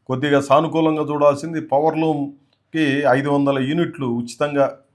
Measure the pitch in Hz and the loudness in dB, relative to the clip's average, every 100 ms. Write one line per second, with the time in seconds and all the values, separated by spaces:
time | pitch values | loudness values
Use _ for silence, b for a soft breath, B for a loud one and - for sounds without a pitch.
0 | - 127 147 143 139 139 160 160 160 156 | -8 -4 2 0 4 2 2 0 0 0
1 | 143 147 147 143 160 160 - 143 156 156 | -2 2 2 2 -4 -8 -2 0 0 0
2 | 160 147 139 - _ _ _ 160 147 139 | -2 -2 -6 -10 _ _ _ -2 0 0
3 | 143 131 143 143 139 135 131 165 165 - | 2 2 2 0 2 0 -2 -2 -2 -4
4 | 127 117 120 - 147 143 139 - _ | -4 -4 -6 -4 -2 0 0 -2 _